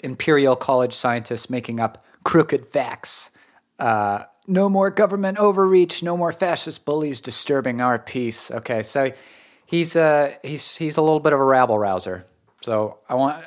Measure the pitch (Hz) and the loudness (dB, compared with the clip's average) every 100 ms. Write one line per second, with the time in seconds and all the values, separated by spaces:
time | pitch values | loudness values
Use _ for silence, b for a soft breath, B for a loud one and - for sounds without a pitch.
0 | 131 127 - 147 135 127 - 127 123 - | -10 -4 2 4 4 2 2 0 0 -2
1 | 127 120 113 117 - 127 113 117 113 - | -2 -2 -4 -8 -6 -8 -6 -4 -4 -6
2 | b b - 165 151 135 - 143 120 - | b b 0 2 2 -2 -2 -4 -4 -8
3 | - - - b b b _ - 120 107 | -10 -12 -12 b b b _ -4 -2 0
4 | 104 101 - _ - 185 202 196 196 196 | 0 -4 -8 _ -2 0 2 2 2 2
5 | 196 202 190 202 208 190 190 185 175 - | 0 0 -4 2 2 4 4 4 4 -2
6 | 170 175 170 - 180 156 160 - - 156 | -4 -2 -2 -2 -2 -2 -6 -8 -4 -2
7 | 151 127 127 - - 139 127 120 123 117 | -2 -6 -6 -6 0 0 0 0 0 0
8 | - 127 117 - - 117 - 113 110 139 | -2 -6 -4 -6 -8 -8 -4 -4 -2 0
9 | 135 131 B B B B _ 170 165 165 | -2 -4 B B B B _ -2 0 2
10 | 156 147 143 - 139 147 - - 160 156 | 4 4 2 -4 -10 -10 -10 -6 -4 2
11 | 156 156 151 139 135 131 120 107 101 92 | 2 4 4 4 6 6 4 2 0 -2
12 | 92 90 - _ _ _ 120 107 107 - | -4 -10 -12 _ _ _ -4 -2 -2 -6
13 | - 127 139 151 | -4 0 0 -2